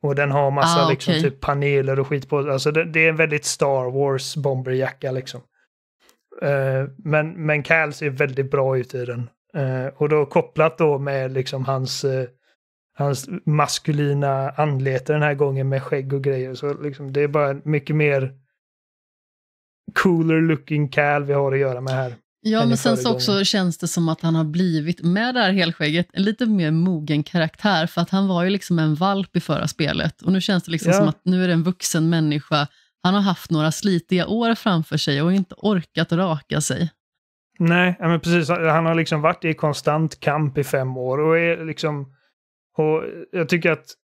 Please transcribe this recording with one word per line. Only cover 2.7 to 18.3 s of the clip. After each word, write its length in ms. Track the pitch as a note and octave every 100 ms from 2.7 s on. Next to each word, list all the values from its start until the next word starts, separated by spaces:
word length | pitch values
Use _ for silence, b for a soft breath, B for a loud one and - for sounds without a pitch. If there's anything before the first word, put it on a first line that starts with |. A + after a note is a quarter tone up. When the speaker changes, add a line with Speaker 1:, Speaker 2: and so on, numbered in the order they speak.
Speaker 1:
det, 140 | D#3 E3
det 80 | D#3+
är 100 | D#3+
en 60 | D#3
väldigt 300 | D#3 D3 -
Star 460 | - C#3+ C3+ B2+
Wars 440 | C3+ C#3+ C3+ C3+ -
bomberjacka, 760 | C#3 C3 B2+ C3 C3 - C3+
liksom. 300 | C3 B2+ A#2+ _ _ _ _ _ _ b b _ -
Eh, 480 | D3 C#3 C3+ C3 C3+ C3+
men, 480 | D#3 D3+ D#3 F3 D#3
men 180 | D3+
Cal 300 | C3+ E3 D3+
ser 160 | C#3+ D3+
väldigt 420 | C3+ D3 C3 C3+
bra 260 | C#3+ C3+ C3
ut 180 | B2 B2+
i 100 | B2
den. 240 | A#2+ A#2+ _ _
Eh, 340 | D#3+ C3+ C3 C3
och 220 | - D3
då 160 | D3+ C#3+
kopplat 520 | F3 - - D#3 -
då 220 | D#3+ C#3+
med, 320 | C#3 C#3 C3
liksom, 320 | C3 C3 C3+ C3
hans, 380 | C3+ C3 -
eh, 240 | C#3 C3 B2 _ _ _ _ _ _ -
hans 320 | C#3+ C3+ - F3+ -
maskulina 1040 | D3+ D3 - - D3 D3 C#3+ C#3 C3+ C3+
anlete 640 | C#3+ D3+ C3+ C3+ C3 C3
den 80 | D3+
här 120 | D3+ C#3+
gången 340 | C#3+ C3+ C3+
med 140 | C3+
skägg 300 | C3 C#3+ C3+
och 100 | C#3
grejer. 300 | C#3 C3+ B2+
Så, 280 | B2+ C#3+ C#3
liksom, 320 | D3 C#3 C#3
det 80 | C#3
är 60 | D3
bara 260 | D3+ C#3+ C#3
mycket 320 | D3+ D3+ C3+ D3+
mer 380 | D3+ C#3 C3+